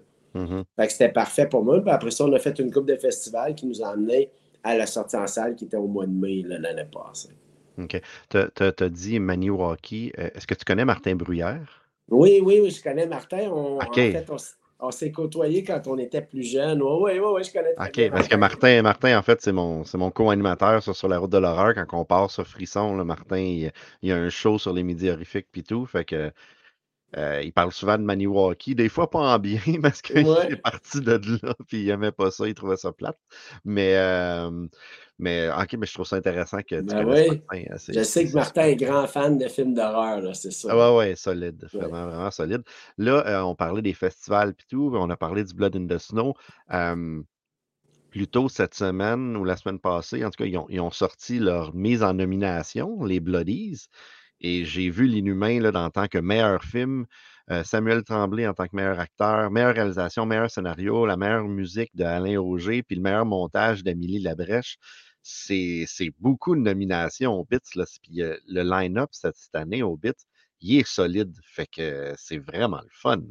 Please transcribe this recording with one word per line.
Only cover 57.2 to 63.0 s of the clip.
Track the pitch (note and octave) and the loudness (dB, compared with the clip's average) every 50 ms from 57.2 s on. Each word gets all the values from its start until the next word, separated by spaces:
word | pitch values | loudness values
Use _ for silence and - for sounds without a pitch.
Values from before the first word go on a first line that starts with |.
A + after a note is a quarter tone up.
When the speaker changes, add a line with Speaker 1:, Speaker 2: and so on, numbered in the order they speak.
| - - - _ _ - | -20 -20 -20 _ _ -6
Speaker 1:
euh, | F2 E2+ E2 | -4 -4 -2
Samuel | - - A2 A2 A2+ A2+ A#2 G#2 | -2 0 0 2 2 2 2 0
Tremblay | - A2 G#2+ G2+ F#2+ G#2 A2+ A#2 | 0 -2 0 0 0 0 -2 -2
en | G#2 F2+ | -2 -2
tant | - F#2 | -4 -6
que | F2+ G2+ | -4 -4
meilleur | G2 F#2+ F#2+ F#2+ F2 | -2 -2 -2 -2 -2
acteur, | E2+ - _ - G#2 G#2+ G#2+ A2 G#2+ G2+ | -4 -6 _ 0 0 2 2 2 0 0
meilleure | G2+ A#2 A#2+ B2 A2+ | 2 2 4 4 4
réalisation, | A2+ G#2+ G2 F2+ F#2+ F2 E2+ - A#2 A2 | 2 0 -2 -2 -2 -4 -4 -2 -2 -2
meilleur | A2+ A2 A2 A#2 A2+ | 0 0 0 0 -2
scénario, | - G#2 F#2 F2 D#2+ E2 F#2+ G#2 A2+ A#2 A#2 | -2 -4 -6 -6 -6 -4 -4 -2 0 2 2
la | G#2 F#2 | 0 0
meilleure | F2+ G2 G#2 A2+ A2+ G#2+ G2+ | 0 0 0 0 0 -2 -4
musique | G2+ G2 F#2+ F2 F#2 A2 A#2 - - | -4 -6 -6 -6 -4 -6 -6 -4 -4
de | F2+ F2 | -4 -2
Alain | E2+ E2+ F2+ F#2 G2 G#2 | -2 -2 -2 -2 -2 -2
Auger, | G2 F#2 F2+ F#2 F2 E2+ G2+ A#2 B2 A#2+ | -2 -2 -2 -2 -4 -2 -2 -2 -2 -4
puis | - F#2+ | -4 -4
le | F2+ | -4